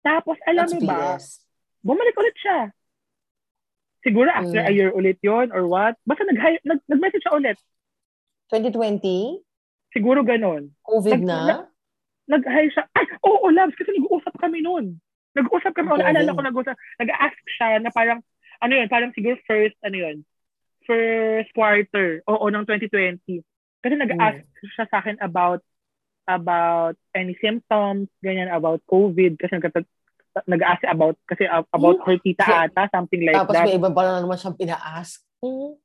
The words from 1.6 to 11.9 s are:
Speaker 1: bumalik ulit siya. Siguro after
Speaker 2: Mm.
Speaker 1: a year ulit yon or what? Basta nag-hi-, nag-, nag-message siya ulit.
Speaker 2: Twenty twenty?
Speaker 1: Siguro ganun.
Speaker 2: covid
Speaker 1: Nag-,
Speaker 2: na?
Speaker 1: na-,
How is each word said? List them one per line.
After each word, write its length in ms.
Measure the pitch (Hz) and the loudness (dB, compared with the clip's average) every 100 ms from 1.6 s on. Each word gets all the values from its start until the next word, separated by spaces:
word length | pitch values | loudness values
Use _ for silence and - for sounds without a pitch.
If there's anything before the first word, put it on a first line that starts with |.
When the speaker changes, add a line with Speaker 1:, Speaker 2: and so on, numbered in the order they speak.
| _ _ 196 | _ _ -2
Speaker 1:
bumalik 300 | 320 480 427 | 2 0 2
ulit 160 | 453 - | -2 -2
siya. 320 | 403 339 214 _ _ _ _ _ _ _ _ _ _ _ _ _ | -2 -2 -4 _ _ _ _ _ _ _ _ _ _ _ _ _
Siguro 260 | 254 214 277 | 0 4 4
after 260 | 285 175 214 | 2 -2 -2
Speaker 2:
Mm. 80 | 202 | 2
Speaker 1:
a 40 | |
year 160 | 202 190 | 2 2
ulit 280 | 190 190 185 | 2 0 0
yon 320 | 202 226 247 | 0 0 0
or 140 | 185 175 | -2 0
what? 260 | 180 214 240 - | 0 0 -2 -6
Basta 180 | 302 392 | -2 0
nag-hi-, 380 | 233 320 330 285 | 2 2 0 -2
nag-, 180 | 311 - | -4 0
nag-message 340 | 285 370 381 | 0 0 -2
siya 140 | 359 302 | 0 0
ulit. 200 | 269 196 _ _ _ _ _ _ _ _ _ | -2 -6 _ _ _ _ _ _ _ _ _
Speaker 2:
Twenty 200 | 226 226 | -2 -2
twenty? 680 | 226 220 208 190 185 226 381 _ _ _ _ _ | -2 -2 -2 -2 -2 -4 -8 _ _ _ _ _
Speaker 1:
Siguro 320 | 247 214 277 240 | -2 2 2 2
ganun. 480 | 233 208 151 143 _ | 0 0 -4 -10 _
Speaker 2:
covid 380 | - 220 196 196 | -2 0 2 2
Speaker 1:
Nag-, 60 | 180 | 0
Speaker 2:
na? 120 | 165 160 | 0 0
Speaker 1:
na-, 200 | 269 359 _ _ | -2 -8 _ _